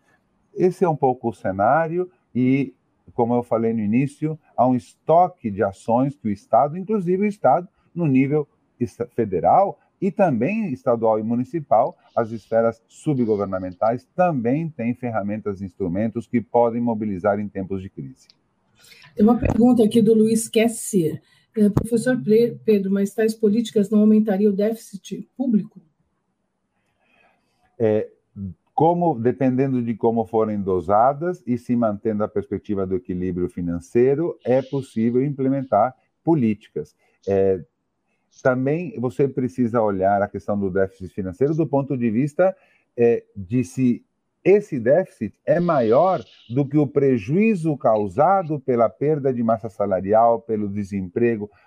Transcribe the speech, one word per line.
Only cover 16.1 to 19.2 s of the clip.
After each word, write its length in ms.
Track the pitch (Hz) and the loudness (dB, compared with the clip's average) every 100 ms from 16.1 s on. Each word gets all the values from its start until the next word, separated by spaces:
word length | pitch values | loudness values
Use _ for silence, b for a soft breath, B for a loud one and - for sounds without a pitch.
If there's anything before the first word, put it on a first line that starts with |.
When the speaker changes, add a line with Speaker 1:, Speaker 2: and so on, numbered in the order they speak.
| 117 - | -6 -4
Speaker 1:
que 140 | 123 | -4
podem 420 | 101 120 120 117 | 0 0 0 0
mobilizar 560 | 120 107 107 92 101 104 | -4 -4 -6 -2 -2 -2
em 120 | 101 | -4
tempos 320 | 98 90 98 | -8 -8 -8
de 80 | 95 | -10
crise. 400 | - 135 - _ _ _ _ _ b b b b | -14 -16 -18 _ _ _ _ _ b b b b
Speaker 2:
Tem 120 | - | 2